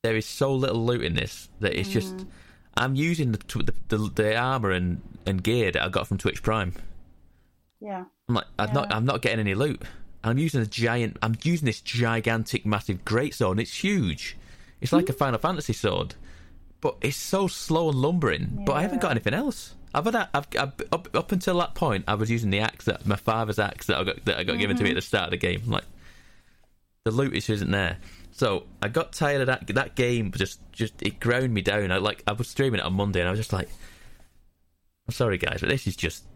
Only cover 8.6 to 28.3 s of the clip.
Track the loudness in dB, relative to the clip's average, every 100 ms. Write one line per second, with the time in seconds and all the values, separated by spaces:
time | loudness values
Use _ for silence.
8.6 | 0 0 0 0 2 2 0 2 2 2
9.6 | 0 -2 -8 -12 -14 -6 0 2 2 2
10.6 | 0 0 0 2 -2 -2 -2 0 0 2
11.6 | 0 -2 -4 0 2 2 2 0 0 -2
12.6 | 2 0 0 -4 0 0 0 0 2 2
13.6 | -2 -2 0 2 2 -2 -8 -12 -18 -20
14.6 | -20 -8 2 2 2 0 2 2 0 -2
15.6 | -2 0 0 0 -4 -8 -16 -18 -20 -20
16.6 | -20 -4 -4 0 -2 -2 -2 0 0 -2
17.6 | 0 2 2 2 2 2 2 2 -2 -2
18.6 | 0 2 2 0 0 2 0 0 -2 -4
19.6 | -10 -16 -4 -2 0 0 0 -2 0 -2
20.6 | -2 -4 -4 -4 0 -2 0 0 2 2
21.6 | 0 0 0 0 0 0 2 2 2 2
22.6 | 0 -2 -2 -2 0 0 2 0 0 0
23.6 | 0 -2 -2 0 0 -2 -2 -2 -2 0
24.6 | 0 2 2 0 0 0 0 -2 0 -2
25.6 | 0 -2 -4 -18 -20 -20 -20 -20 -20 _
26.6 | _ _ _ _ -2 0 0 0 0 -2
27.6 | 0 0 0 -4 -12 -18 -20